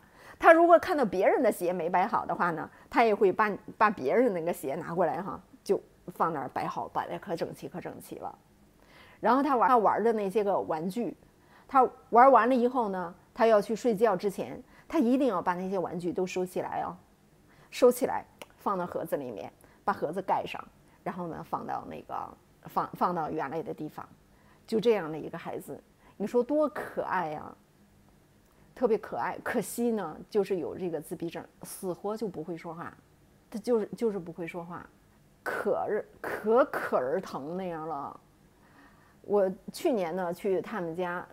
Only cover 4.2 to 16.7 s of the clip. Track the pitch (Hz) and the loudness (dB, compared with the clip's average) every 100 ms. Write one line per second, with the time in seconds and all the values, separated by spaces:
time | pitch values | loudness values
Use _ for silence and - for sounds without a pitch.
4.2 | 254 180 165 170 143 147 147 165 170 143 | 2 2 -2 -4 -4 -6 -4 0 0 0
5.2 | 202 - - - - 202 - _ - - | -6 -10 -14 -8 -2 -2 -2 _ -10 -2
6.2 | 180 160 135 - - - - - - 175 | -2 -2 -6 -6 -6 -6 -6 -6 -6 -8
7.2 | - 170 170 - - 170 156 - - - | -6 -6 -6 -8 -12 -12 -12 -12 -14 -12
8.2 | - - _ _ _ _ _ - - - | -12 -14 _ _ _ _ _ -20 -20 -2
9.2 | 196 254 285 254 202 254 185 127 214 220 | 2 4 4 4 6 6 6 4 2 2
10.2 | 196 214 202 175 175 160 175 196 208 - | 0 0 2 2 0 -2 -4 -4 -6 -6
11.2 | _ _ _ - - 277 254 - - 220 | _ _ _ -20 0 4 4 2 2 8
12.2 | 262 247 226 262 240 262 220 185 170 185 | 10 8 6 4 2 0 -2 -4 -8 -12
13.2 | _ - 226 214 196 220 254 196 226 185 | _ 2 6 6 4 0 0 2 2 2
14.2 | 208 185 135 - - - - 339 233 254 | -2 -4 -6 -10 -16 -20 -4 2 4 4
15.2 | 269 185 - 180 185 196 165 175 170 156 | 2 0 0 -2 -2 -2 -2 -4 -4 -2
16.2 | 180 185 185 185 - | -2 -2 -4 -4 -4